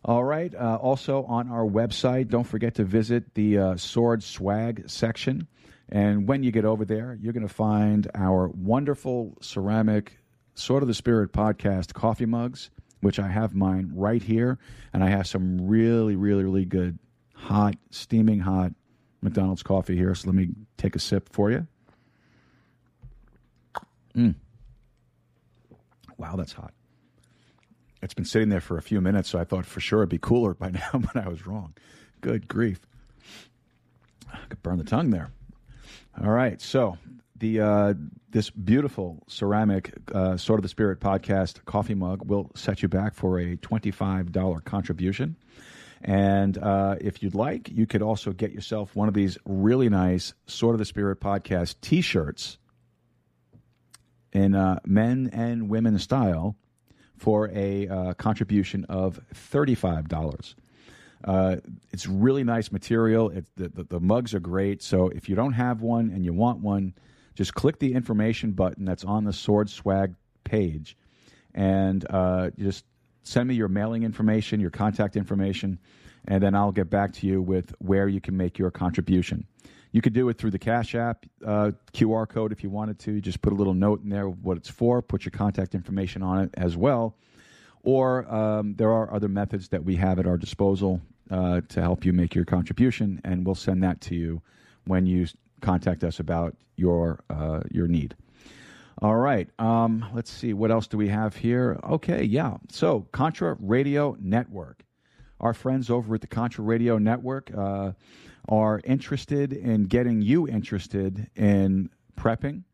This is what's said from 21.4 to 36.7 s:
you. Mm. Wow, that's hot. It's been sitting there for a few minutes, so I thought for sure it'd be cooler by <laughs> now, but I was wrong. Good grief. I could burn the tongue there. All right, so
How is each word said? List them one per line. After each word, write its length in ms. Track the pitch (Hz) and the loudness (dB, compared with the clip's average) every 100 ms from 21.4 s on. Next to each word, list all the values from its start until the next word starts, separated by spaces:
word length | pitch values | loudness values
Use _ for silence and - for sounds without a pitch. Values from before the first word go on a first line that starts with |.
| 101 | 0
you. 160 | 131 170 _ _ _ _ _ _ _ _ _ _ _ _ _ - - _ _ _ _ _ - - _ _ 120 | 0 -4 _ _ _ _ _ _ _ _ _ _ _ _ _ -20 -20 _ _ _ _ _ -16 -16 _ _ 2
Mm. 200 | 117 - - - - - _ _ _ _ _ _ _ _ _ - _ _ - - | 2 2 -10 -20 -20 -20 _ _ _ _ _ _ _ _ _ -20 _ _ -20 -14
Wow, 200 | 80 92 | -8 -8
that's 160 | 95 | -8
hot. 200 | - - _ _ _ _ _ _ _ _ _ _ _ _ _ | -12 -20 _ _ _ _ _ _ _ _ _ _ _ _ _
It's 120 | 95 | -12
been 100 | - | -8
sitting 240 | 90 117 107 | 0 2 2
there 140 | 95 | 0
for 160 | - 85 | -2 -8
a 40 | |
few 200 | - 107 | -2 0
minutes, 260 | 92 101 - | 2 2 0
so 120 | 87 | -4
I 40 | |
thought 220 | 85 95 - | -2 -4 -6
for 160 | - | -8
sure 180 | - 107 | 0 2
it'd 100 | 95 | 2
be 100 | 85 | -2
cooler 340 | - 120 110 | 2 2 2
by 160 | 85 92 | -2 -6
<laughs> 20 | |
now, 200 | 87 - | -6 -4
but 240 | 131 113 127 | -4 -2 -4
I 100 | 95 | -6
was 180 | 82 87 | -10 -10
wrong. 280 | 104 82 - _ - - _ | -10 -12 -18 _ -20 -20 _
Good 260 | - 110 - | -4 -4 -4
grief. 320 | - 113 90 _ - - _ - - - _ _ _ _ _ _ _ - | -2 0 -2 _ -20 -20 _ -20 -20 -20 _ _ _ _ _ _ _ -18
I 80 | - - | -18 -14
could 160 | - | -10
burn 140 | 92 90 | -4 -4
the 80 | 76 | 0
tongue 240 | 113 165 | 0 2
there. 220 | 92 - - - - _ - - - _ - | 0 -4 -16 -20 -20 _ -20 -20 -20 _ -4
All 80 | 104 | 2
right, 300 | 113 127 92 | 2 2 -2
so 380 | - | -2